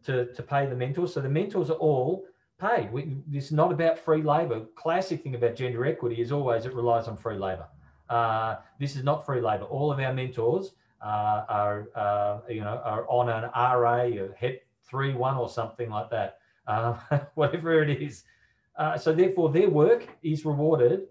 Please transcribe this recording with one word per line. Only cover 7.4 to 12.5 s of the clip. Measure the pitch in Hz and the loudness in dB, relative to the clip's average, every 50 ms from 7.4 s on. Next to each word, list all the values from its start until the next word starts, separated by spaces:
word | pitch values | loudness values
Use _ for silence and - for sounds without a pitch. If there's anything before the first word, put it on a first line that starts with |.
| 98 95 92 90 82 - - - - - _ _ _ - | -4 -4 -6 -6 -10 -16 -20 -20 -20 -20 _ _ _ -2
Uh, | 120 117 117 113 110 110 110 113 110 - - - _ - | 0 0 2 2 0 0 -2 -4 -6 -8 -12 -20 _ -8
this | 139 139 143 | -8 -6 -6
is | 135 127 | -2 0
not | 143 151 151 - | 0 0 0 -2
free | - 139 123 | -4 -2 0
labour. | 117 110 107 101 104 | 0 0 -2 -2 -4
All | 98 - 135 147 151 | -6 -4 -2 0 0
of | 143 139 | 0 0
our | 135 131 | -2 -2
mentors, | 131 131 131 123 - 120 113 120 151 190 196 190 _ _ _ _ _ _ | -2 -4 -6 -6 -4 0 0 0 0 0 -2 -6 _ _ _ _ _ _
uh, | - 107 107 107 104 107 107 104 - - | -8 -4 -2 0 0 0 0 0 -2 -2
are, | 110 104 104 104 104 107 107 - - | 0 0 0 0 -2 -4 -6 -10 -6
uh, | 117 104 104 104 104 104 104 104 104 - | -2 0 0 2 2 0 0 -2 -4 -6
you | 123 | -8